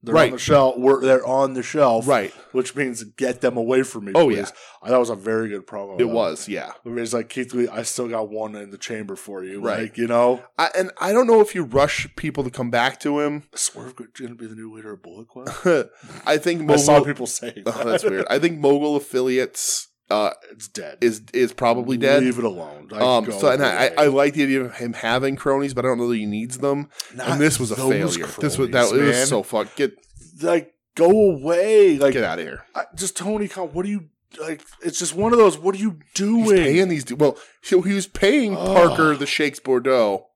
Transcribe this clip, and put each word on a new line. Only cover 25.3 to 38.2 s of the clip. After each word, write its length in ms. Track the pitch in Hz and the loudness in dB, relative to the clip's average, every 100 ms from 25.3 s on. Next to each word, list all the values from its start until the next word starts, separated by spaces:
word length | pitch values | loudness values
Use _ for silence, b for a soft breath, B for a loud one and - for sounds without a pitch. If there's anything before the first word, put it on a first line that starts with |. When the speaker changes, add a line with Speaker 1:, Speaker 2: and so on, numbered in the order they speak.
| 135 | -4
Speaker 2:
cronies, 360 | 139 139 143 | -2 -2 -2
but 100 | 123 | -4
I 40 | 127 | -2
don't 100 | 120 | -2
know 100 | 120 | -2
that 60 | 117 | -2
he 100 | 107 | -4
needs 320 | 104 117 127 | -6 -8 -6
them. 300 | 139 143 139 B B | -4 -4 -6 B B
Speaker 1:
Not 140 | 123 127 | -10 -4
Speaker 2:
And 120 | 139 | 0
this 180 | 151 - | 2 0
was 100 | 123 | -4
a 60 | 113 | -2
Speaker 1:
those 140 | 131 | 0
Speaker 2:
failure. 340 | 104 95 87 - - | 0 0 -4 -8 -6
This 180 | 151 135 | -4 -2
was, 120 | 135 | -2
that, 180 | 127 120 | 2 2
Speaker 1:
cronies, 40 | |
Speaker 2:
it 140 | 120 143 | 4 2
was 100 | 123 | 2
Speaker 1:
man. 100 | 131 | 0
Speaker 2:
so 160 | 123 | 0
fuck, 320 | 98 110 - - | -2 -4 -4 -4
get 160 | 139 - _ - 127 165 | -4 -4 _ -20 -20 -6
Speaker 1:
Like, 320 | 165 170 - _ _ - | 0 0 -2 _ _ 0
go 140 | 170 | 4
away. 840 | 208 208 156 139 175 202 220 196 143 | 6 4 2 -2 0 4 6 6 6
Like, 140 | 139 | 2
Speaker 2:
get 100 | 131 | 2
outta 180 | 101 82 | -2 -4
here. 220 | 78 69 - | -8 -12 -12
Speaker 1:
I, 100 | - - 160 | -10 -10 -8
just 200 | 185 - | -8 -6
Tony 320 | 180 214 202 | -6 -4 -4
Khan, 200 | 190 175 | -6 -8
what 180 | 151 196 | -6 -4
are 20 | |
you, 200 | 208 156 _ _ - | -6 -8 _ _ -14
like, 220 | 156 151 - - | -10 -10 -14 -10
it's 140 | 170 - | -8 -6
just 160 | 175 | -6
one 180 | 165 214 | -2 2
of 60 | 240 | 6
those, 200 | 214 151 | 6 4
what 160 | 175 | -4
are 40 | 190 | -2
you 200 | 214 160 _ | -4 -6 _
doing? 300 | - 202 233 | -4 0 2
Speaker 2:
He's 80 | 220 | 4
paying 360 | 190 156 156 185 | 4 4 2 2
these 160 | 160 | -2
du-, 120 | 123 123 | -6 0
well, 200 | 147 - B B | 0 0 B B
so 180 | - 185 | 0 2
he 100 | 180 | 2
was 120 | 196 180 | -4 -4
paying 500 | - | 0